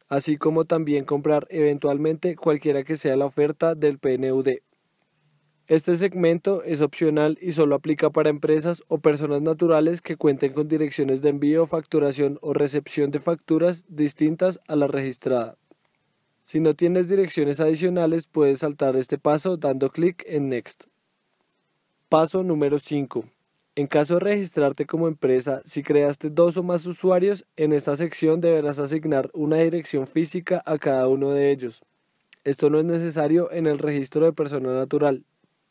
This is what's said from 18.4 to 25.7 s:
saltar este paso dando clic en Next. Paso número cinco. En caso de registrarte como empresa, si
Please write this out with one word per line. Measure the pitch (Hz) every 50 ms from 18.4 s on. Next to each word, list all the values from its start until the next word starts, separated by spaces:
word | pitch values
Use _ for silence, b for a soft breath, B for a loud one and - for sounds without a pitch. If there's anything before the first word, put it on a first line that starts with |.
| 147 139 139 131
saltar | 165 151 147 - 143 135 131 131
este | 127 - 147 143
paso | - 147 151 156 - 190 180
dando | 156 151 139 135 135 139 135
clic | - 156 165 185 175 _ - -
en | 170 147 143 135
Next. | 127 117 - - - _ - _ _ _ _ _ _ _ _ _ _ _ _ _ _ _ _ _ _ _ _ _ _ _ _ -
Paso | - 156 160 160 - 185
número | 185 180 165 151 143 143 147 143
cinco. | - - 147 143 139 131 - 120 110 - _ _ _ _ _ _ _ _ -
En | 147 143 135
caso | - 151 147 - 175
de | 180
registrarte | 185 202 208 208 196 175 - 156 143 139 139 - 147
como | - - 160 165 165
empresa, | 156 - - 131 127 127 123 143 135 131 -
si | -